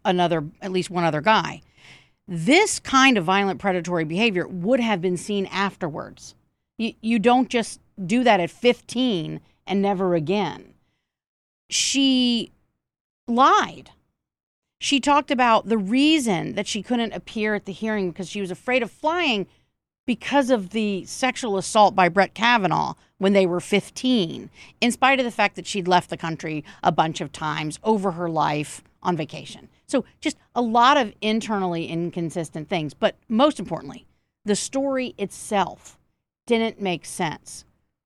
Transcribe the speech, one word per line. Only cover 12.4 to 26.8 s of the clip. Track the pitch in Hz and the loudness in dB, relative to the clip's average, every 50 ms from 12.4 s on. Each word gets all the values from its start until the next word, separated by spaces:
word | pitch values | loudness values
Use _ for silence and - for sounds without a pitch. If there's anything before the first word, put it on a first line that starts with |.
| - - _ _ _ _ _ _ _ _ _ _ _ _ _ _ - - | -4 -8 _ _ _ _ _ _ _ _ _ _ _ _ _ _ -8 -4
lied. | 233 240 269 320 403 415 277 165 - 139 131 - _ _ _ _ _ _ _ _ _ _ _ _ _ _ _ _ _ - | 2 4 6 6 6 4 2 -2 -8 -16 -20 -20 _ _ _ _ _ _ _ _ _ _ _ _ _ _ _ _ _ -6
She | - - 285 269 | -2 0 0 0
talked | - 285 285 294 294 - | 2 4 2 2 2 0
about | 285 240 247 233 220 208 - 196 | 0 2 4 4 4 2 2 0
the | 226 | -2
reason | 220 190 185 240 262 285 311 320 311 247 226 185 160 156 - 208 | -2 0 0 2 4 4 4 4 4 2 0 -2 -2 -2 -4 -6
that | - 208 | -6 -6
she | - - 208 180 | -4 -6 -8 -4
couldn't | - 254 233 233 - - | -4 -2 -2 -2 -4 -6
appear | 180 - - - 226 214 214 214 | -10 -12 -10 -6 -4 -2 -2 -2
at | 202 - | -4 -6
the | 202 175 | -8 -12
hearing | - 214 220 214 208 190 175 | -8 -4 -4 -2 -2 -2 -4
because | 156 - 185 - | -4 -8 -12 -10
she | - 208 | -8 -8
was | 196 175 | -6 -8
afraid | 185 - - 254 247 254 233 | -8 -8 -4 -2 0 0 0
of | - | -2
flying | _ - - 311 339 359 339 285 226 202 180 - _ _ _ _ _ _ _ _ _ _ - | _ -4 -2 -2 0 0 0 0 0 -2 -4 -6 _ _ _ _ _ _ _ _ _ _ -4
because | - 240 - - - 254 285 269 233 | -4 -4 -4 -4 0 2 2 4 4
of | 262 214 185 175 | 2 0 0 -4
the | - 226 214 208 196 180 - | -4 -2 -2 -2 -2 -4 -8
sexual | - - - 262 254 254 - 269 226 196 190 | -10 -8 -4 -4 -4 -4 -4 -4 -2 -2 -2
assault | - - - 220 208 185 185 | -2 0 4 6 6 6 6
by | 196 185 175 | 4 2 4
Brett | 180 196 190 - - | 4 4 2 2 2
Kavanaugh | - 220 240 247 226 190 165 151 156 151 139 - _ _ _ _ - | 0 2 2 2 4 2 2 0 0 0 -2 -6 _ _ _ _ 0
when | 190 196 202 | 2 4 4
they | 196 190 | 4 4
were | 170 175 175 | 4 0 -2
fifteen, | - - 202 196 - - - - - 254 254 226 175 160 135 113 101 - _ - - - _ - | -2 0 0 -2 -2 -2 -14 -6 -2 0 2 2 0 -2 -4 -12 -14 -16 _ -20 -20 -20 _ -2
in | 226 247 - | 0 0 0
spite | - 262 262 277 262 | 2 2 2 4 2
of | 247 | 0
the | 240 | -2
fact | - - 208 202 - | 0 0 0 0 -2
that | 185 165 | -6 -10
she'd | - - 202 170 180 | -6 -6 -4 0 2
left | 185 180 - - | 2 2 2 0
the | 170 | -10
country | - - 165 160 - - 160 156 151 147 - - - | -8 -6 -8 -6 -6 -8 -8 -8 -8 -10 -12 -12 -2